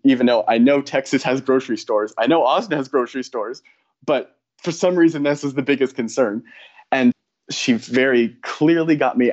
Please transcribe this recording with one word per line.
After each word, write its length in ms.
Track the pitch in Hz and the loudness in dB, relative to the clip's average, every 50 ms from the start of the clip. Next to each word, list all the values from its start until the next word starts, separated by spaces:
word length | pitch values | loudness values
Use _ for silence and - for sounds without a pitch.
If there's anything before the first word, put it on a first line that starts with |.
| - | 2
even 240 | 135 135 120 127 123 | 2 4 4 4 2
though 160 | 120 113 - - | 2 2 2 2
I 120 | 117 113 | 2 4
know 220 | 120 135 143 143 | 4 4 4 2
Texas 420 | 139 - - 139 135 - - 135 - | 0 -2 -2 -4 -2 -2 -2 -2 0
has 180 | 131 127 135 | -2 -2 -2
grocery 360 | 131 135 131 135 131 - 117 107 | 0 0 0 0 0 -2 -6 -6
stores, 360 | - - 113 104 107 107 - - | -4 -2 -2 -2 -2 -2 -4 -2
I 100 | 113 123 | 0 2
know 160 | 160 165 139 | 2 2 2
Austin 320 | 123 147 180 233 208 160 147 | 2 0 0 -2 -4 -4 -6
has 100 | 135 131 | -6 -2
grocery 360 | - 139 120 117 - 135 123 | -2 -2 -2 -2 -6 -10 -10
stores, 400 | - - 120 104 110 135 - _ _ _ _ _ _ _ _ _ | -8 -8 -8 -8 -8 -10 -14 _ _ _ _ _ _ _ _ _
but 320 | - 151 131 - - _ _ _ _ _ _ | -2 -2 -2 -2 -6 _ _ _ _ _ _
for 100 | - 180 | -10 -10
some 240 | 165 170 - 180 180 | -6 -2 0 0 2
reason, 280 | 180 165 165 160 151 143 | 4 4 4 2 0 -2
this 180 | 143 147 143 | -2 -2 -2
was 140 | - 143 127 | -4 -6 -6
the 80 | 139 131 | -4 -2
biggest 320 | 120 143 127 135 127 131 | -2 0 0 0 -2 -2
concern. 480 | - 117 110 - - 131 110 101 117 123 - - - - - _ - _ _ | -4 -8 -4 -2 -2 0 0 -2 -6 -10 -12 -20 -20 -20 -20 _ -20 _ _
And 200 | - 135 127 123 123 - _ _ _ _ _ - | -2 2 2 2 2 0 _ _ _ _ _ -14
she 240 | - - - - 120 | -10 -6 -2 -2 -2
very 560 | 113 - - 123 131 131 135 131 120 117 110 - - - | -2 -2 -4 -2 0 0 2 2 2 2 0 -4 -8 -14
clearly 520 | - - - 151 156 165 165 160 160 160 | -14 -6 -2 0 2 2 2 2 0 0
got 220 | 147 135 131 - 123 | 0 0 0 0 0
me 140 | 123 120 | 0 0